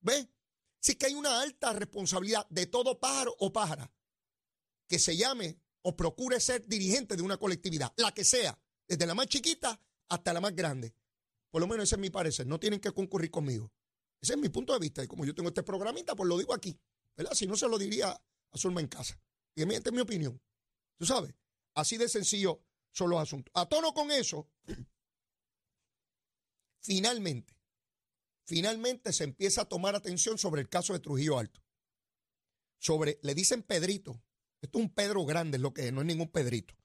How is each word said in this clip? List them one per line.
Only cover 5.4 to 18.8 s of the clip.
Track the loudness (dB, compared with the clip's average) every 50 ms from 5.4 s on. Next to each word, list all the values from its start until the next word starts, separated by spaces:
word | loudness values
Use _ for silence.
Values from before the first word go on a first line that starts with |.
| -4 -8 -8 _ _ _ _ _ _
o | -4 -2
procure | 0 -2 -2 0 -2 -2 0 2 2
ser | 2 2 0 -2 -2 -2
dirigente | -2 0 2 4 2 2 2 0 -4
de | -4
una | -2 -2 -2 -2
colectividad, | 0 -2 -2 -2 -2 -4 -2 -2 -2 -4 0
la | 2 0 2 2
que | 2 4
sea, | 4 6 6 4 2 -2 _ _ _ _ _ _ _
desde | 0 0 2
la | 2 2
más | 0 0 0
chiquita | 0 0 0 0 -2 0 -2 -4 -4 -4 _ _ _ _ _ _
hasta | -4 -2 0 0 0
la | 0
más | 0 -2 -2
grande. | 0 -2 -2 -2 -4 -8 -10 -12 _ _ _ _ _ _ _ _ _ _ _
Por | 0 0
lo | 0 2
menos | 0 0 2
ese | 2 2
es | 2
mi | 0 -4
parecer. | -2 -2 -2 0 0 -2 -2
No | -2 -4 0
tienen | 0 0 0 0
que | -2 -4
concurrir | -2 -2 -4 -2 -2 -2 -2 -2
conmigo. | -2 -2 -2 -2 -4 -4 -6 -10 _ _ _ _ _ _ _ _ _ _
Ese | -2 -2 0
es | 2
mi | 0 0
punto | 0 -2 0 0 0
de | 0
vista. | 0 -2 -4 -6 -8
Y | -8
como | -6 -4 -4
yo | -4 -2
tengo | -2 -4 -2
este | -2 -2 -4
programita, | -2 -4 -2 -2 -4 -4 -6 -4 -6 -4
pues | 0 2 2
lo | 2 2
digo | 2 0 -2
aquí, | -2 -2 -8 -12 -12 _ _ _ _ _ _ _
¿verdad? | -6 -6 -2 -2
Si | -2 0 0
no, | -2
se | 0 0 2
lo | 0 0
diría | -2 -2 -2 0 0 -2
a | -2 -6 _ _ _ _ _ _ _ -4
Zulma | -2 -2 0 -2